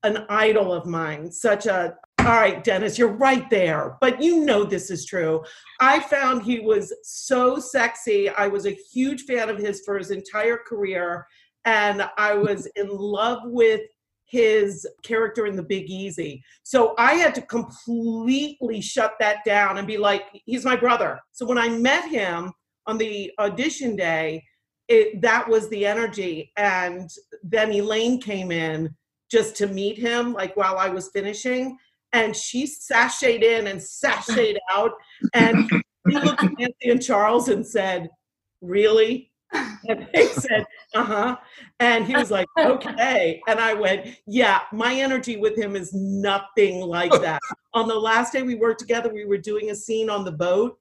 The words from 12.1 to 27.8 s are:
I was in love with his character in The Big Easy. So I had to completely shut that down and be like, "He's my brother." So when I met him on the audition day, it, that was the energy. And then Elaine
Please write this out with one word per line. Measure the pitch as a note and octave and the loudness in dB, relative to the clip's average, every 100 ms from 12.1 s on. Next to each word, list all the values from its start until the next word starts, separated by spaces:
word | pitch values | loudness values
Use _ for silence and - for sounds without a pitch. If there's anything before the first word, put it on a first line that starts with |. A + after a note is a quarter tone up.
| - | -2
I | G#3 | 0
was | G#3 G3+ G3 E3 G3+ | 2 0 -2 -6 -8
in | G3 | -6
love | G3+ G3+ G3+ A3+ A#3+ | -6 -6 -2 -2 -2
with | A#3 A#3+ A3+ G#3+ G#3+ _ _ _ | -6 2 4 4 -4 _ _ _
his | _ B3 A3+ G#3+ G3+ F3+ - - | _ 0 4 4 2 -2 -14 -16
character | - A3+ A3+ A3 G#3 | -6 -2 -2 -2 -4
in | F#3+ | -4
The | |
Big | E3 F#3+ D#3 | -6 -6 -6
Easy. | F#3 G3 F3 D#3+ C3+ _ _ | -10 -10 -8 -10 -10 _ _
So | - B3+ A3+ A3 | 0 4 4 4
I | A#3+ | 4
had | D#4+ E4 - | 6 2 0
to | |
completely | - A#3 A#3 - - A#3 A3+ A3+ A3+ C4 D4 D4 A#3+ A3 | -6 -8 -8 -14 -6 -4 -4 -4 0 0 -2 -6 -6 -6
shut | F3+ - A3 A3 | -4 0 -2 0
that | G#3+ G#3 | 0 0
down | G#3+ G3+ G3+ F#3+ | 2 2 2 0
and | G3+ | -6
be | G#3+ | 0
like, | G#3 G3+ G3 - | 0 0 -4 -20
"He's | - A#3+ | -8 -4
my | A3+ B3+ | 0 0
brother." | A#3+ A#3 F3+ - - | 2 2 0 -4 -14
So | - A#3+ | -12 -4
when | B3 | 0
I | A#3 | 0
met | A3+ A#3+ D4+ E4+ | 0 2 2 0
him | D4+ G3 E3+ F#3 - _ _ - | -4 -2 -4 -8 -14 _ _ -8
on | A3 | -4
the | A3 G#3 F#3+ - | -4 -4 -10 -4
audition | G3+ F#3+ C#4+ - C4 G3+ | -4 -2 -4 -2 -6 -2
day, | F3 D#3+ D#3+ D#3+ _ _ _ _ _ | -2 -2 -2 -6 _ _ _ _ _
it, | A#3 G#3+ G#3+ | 6 6 2
that | A3+ A3+ A3+ | 2 2 2
was | A3 G#3 | 0 0
the | G#3+ G3+ | -4 -2
energy. | G#3+ A3+ F3+ F#3 D#3+ - - | 0 -4 -4 -6 -6 -10 -2
And | G3+ F#3 F3+ F3+ F3+ - _ - | 0 0 -4 -8 -14 -18 _ -18
then | F3+ A3 G#3+ | -4 -2 0
Elaine | G#3 | 0